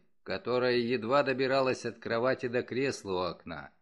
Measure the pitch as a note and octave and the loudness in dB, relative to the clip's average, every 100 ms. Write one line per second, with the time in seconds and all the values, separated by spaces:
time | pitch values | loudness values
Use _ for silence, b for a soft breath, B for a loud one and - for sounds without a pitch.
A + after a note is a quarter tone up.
0 | _ _ - F#2+ - B2 B2 B2 A#2 B2 | _ _ -8 -6 -2 2 4 2 2 0
1 | A2 C#3 C3+ B2+ C3 C3+ C3 B2 A#2+ G#2 | 2 2 4 0 2 2 2 0 -4 -8
2 | G#2+ A#2 B2 C3+ B2+ A#2+ - A#2+ A2+ B2 | -4 0 0 0 -2 -2 -2 -2 -2 -2
3 | G2 F#2 F2+ E2+ - D2 - - | -2 -2 -2 -4 -10 -12 -12 -20